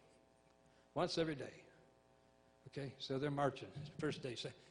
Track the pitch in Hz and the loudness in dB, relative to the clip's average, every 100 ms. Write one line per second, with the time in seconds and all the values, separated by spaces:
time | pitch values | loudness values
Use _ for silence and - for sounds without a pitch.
0 | - - - - - - - - - 143 | -20 -20 -20 -20 -20 -20 -20 -20 -6 2
1 | 175 - 160 143 120 - - - - - | 2 4 2 0 -6 -10 -18 -20 -20 -20
2 | - - - - - - - - 139 - | -20 -20 -20 -20 -20 -20 -10 -6 -4 -4
3 | - 135 147 143 143 127 104 - - - | -2 2 2 4 4 4 -6 -10 -10 -2
4 | 151 - 135 117 - - - | -2 0 -4 -4 -6 -8 -16